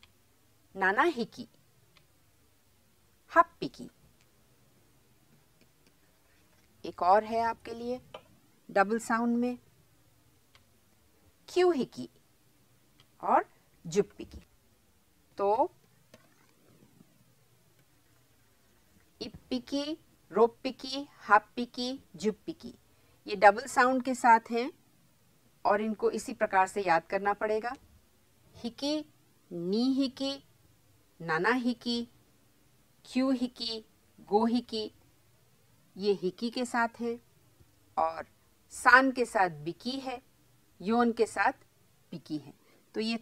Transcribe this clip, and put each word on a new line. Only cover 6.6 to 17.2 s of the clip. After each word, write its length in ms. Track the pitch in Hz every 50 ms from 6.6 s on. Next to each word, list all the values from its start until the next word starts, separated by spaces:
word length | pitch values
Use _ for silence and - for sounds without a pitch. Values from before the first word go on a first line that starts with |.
| _ _ _ _ -
एक 160 | 165 175 - 175
और 200 | 175 196 214 214
है 180 | 214 226 226
आपके 320 | 226 226 226 - - 226 233
लिए 260 | 233 240 240 247 254 - - - - - - - _ _ _ _ _ _ -
double 300 | 170 196 196 196 226 226
sound 380 | - - 233 226 240 240 233 240
में, 200 | 240 247 247 247 - _ _ _ _ _ _ _ _ _ _ _ _ _ _ _ _ _ _ - _ _ _ _ _ _ _ _ _ _ _ _ _ _ _ _ _ -
क्यूहिकी 600 | - 359 359 359 330 262 233 - - - - - - _ _ _ _ _ _ _ _ _ _ _ _ _ _ _ _ _ - _ _ _ -
और 220 | 190 240 311 427 - _ _ _ _ _ _ -
जुप्पिकी। 560 | 170 156 202 196 - - - 113 - - - - _ _ _ _ _ _ _ _ _ _ _ _ _ _ _ _ _ _ -
तो 340 | 202 202 208 233 302 381 - _ _ _ _ _ _ _ - - _ _ _ _ _ _ _ _ _ - - - - - - _ - - _ _